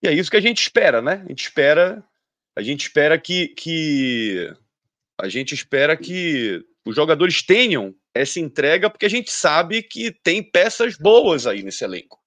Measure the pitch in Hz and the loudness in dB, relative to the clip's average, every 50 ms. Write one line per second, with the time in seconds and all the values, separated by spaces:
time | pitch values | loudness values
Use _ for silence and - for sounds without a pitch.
0 | - 175 151 156 185 - - - 185 233 240 - - - _ - 214 170 127 113 | 0 0 0 0 -2 2 2 2 2 2 0 0 -4 0 _ 4 4 4 4 2
1 | 117 147 180 202 98 180 135 135 - - - - 139 139 151 156 175 185 208 220 | 0 0 -4 -4 -6 -14 -12 -10 -12 -8 0 2 4 4 6 6 4 2 0 -8
2 | 202 _ _ _ _ _ _ _ _ _ _ - 104 113 143 143 - - _ 151 | -14 _ _ _ _ _ _ _ _ _ _ -10 -6 -6 -6 -8 -8 -2 _ 2
3 | 143 151 160 160 - - 180 180 175 147 - - - 165 165 165 156 156 147 139 | 4 4 4 2 0 -4 -2 -2 -2 -4 -6 -12 -10 -6 -4 -4 -2 0 0 0
4 | 135 127 123 117 113 107 98 90 85 - - _ _ _ _ _ _ _ _ _ | 0 0 -2 -2 -2 -4 -4 -4 -6 -8 -10 _ _ _ _ _ _ _ _ _
5 | _ _ _ _ - 95 92 123 135 131 151 139 - _ - 135 139 147 156 165 | _ _ _ _ -8 -6 -6 -6 -6 -6 -8 -10 -10 _ 0 2 2 2 2 0
6 | 170 - 175 185 180 170 151 131 120 107 95 82 - _ _ _ _ - 113 127 | -4 -8 -6 -4 -4 -2 -2 -2 -2 -4 -4 -6 -10 _ _ _ _ -6 -2 0
7 | 151 156 165 147 170 185 175 - - - 185 220 254 240 180 131 101 95 95 _ | 2 2 2 2 2 0 0 -2 -2 0 2 2 2 2 0 -2 -4 -6 -12 _
8 | _ _ _ 120 135 - - 180 165 147 - - 139 143 160 185 190 214 208 - | _ _ _ -4 -2 -2 -4 -6 -8 -8 -4 -2 0 2 2 2 0 -2 -4 -2
9 | - 208 190 247 226 - - - - 165 151 160 175 170 208 226 214 _ - - | -4 -2 -2 -2 -6 -6 -8 -2 0 2 2 2 0 0 -4 -6 -6 _ -12 -8
10 | 226 233 180 _ _ 170 170 208 208 _ _ 175 180 175 - - 233 240 190 - | -8 -8 -8 _ _ -2 -2 -2 -4 _ _ 2 2 2 0 -2 -4 -4 -4 0
11 | 151 196 220 240 - 226 165 139 117 123 101 101 98 98 95 - - 98 92 87 | 4 6 6 8 6 6 0 0 -2 -4 -4 -4 -8 -10 -10 -8 -8 -8 -8 -8
12 | - _ - _ _ | -12 _ -20 _ _